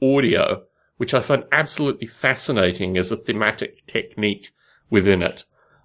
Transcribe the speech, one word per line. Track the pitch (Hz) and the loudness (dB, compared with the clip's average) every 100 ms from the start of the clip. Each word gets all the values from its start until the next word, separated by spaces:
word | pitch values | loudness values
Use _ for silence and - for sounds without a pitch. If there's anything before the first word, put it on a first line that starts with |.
audio, | 135 139 117 87 - 104 - _ _ - | 2 2 2 2 0 -2 -8 _ _ -8
which | 120 | -2
I | 131 | 0
find | 117 139 - | 0 -2 0
absolutely | 147 156 - 143 - 113 | 0 0 -2 -2 -4 -10
fascinating | - 127 127 - 117 92 90 92 92 | -4 -2 -2 0 2 2 0 -2 -2
as | 90 | -2
a | 113 | -4
thematic | - 107 107 - - - - | -4 -2 0 -2 -8 -12 -8
technique | 113 - - 104 98 - _ _ _ - | -8 -6 -4 -2 -2 -10 _ _ _ -2
within | 107 95 92 | 2 4 4
it, | 85 - - _ _ _ | 0 -4 -18 _ _ _